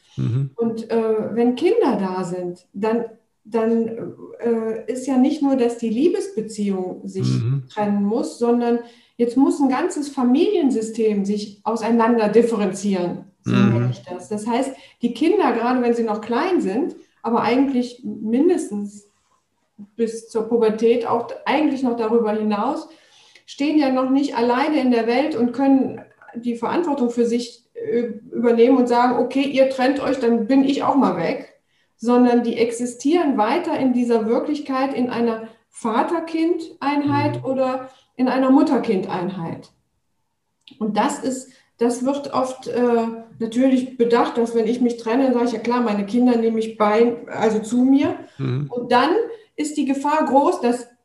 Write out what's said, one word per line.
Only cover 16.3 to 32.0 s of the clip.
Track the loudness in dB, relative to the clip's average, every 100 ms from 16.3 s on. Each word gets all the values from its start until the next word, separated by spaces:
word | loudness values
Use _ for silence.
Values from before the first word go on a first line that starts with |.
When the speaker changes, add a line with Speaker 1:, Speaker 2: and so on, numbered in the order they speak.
| -2 0 0
Speaker 2:
sind, | 0 -2 -4 -6 -18 _
aber | -2 0
eigentlich | 2 2 2 0 -4 -6
mindestens | -12 -8 -2 2 4 2 -2 -8 -8 -12 -20 _ _ _ _ _ _ -20 -14 -6
bis | -4 -6 -8
zur | -6 0
Pubertät, | 2 2 4 4 2 2
auch | -2 -4 -8 -2
eigentlich | 0 2 0
noch | -2 0
darüber | 0 2 2
hinaus, | 0 -2 -2 -2 -4 -8 -20 _ _ _ _ -14
stehen | -4 0 2
ja | 2
noch | 2 2
nicht | 2 0 0
alleine | 0 2 2 2
in | 2
der | 2 2
Welt | 0 0 0
und | -2
können | 2 4 4 2 -6 -16 _ -20 -10
die | -6 -4
Verantwortung | -2 -2 -2 0 0
für | 0 0
sich, | 0 -4 -12 _
äh, | -12 -4 -2 -2 -8 -10
übernehmen | -2 2 4 6 6
und | 4
sagen, | 4 2 2
okay, | 0 -2
ihr | 0 2 2
trennt | 2 0 0
euch, | -2 -2
dann | 0 0 2
bin | 2 4
ich | 2
auch | 0 2
mal | 2 0
weg, | -2 -4 -10 _ _ _ _
sondern | _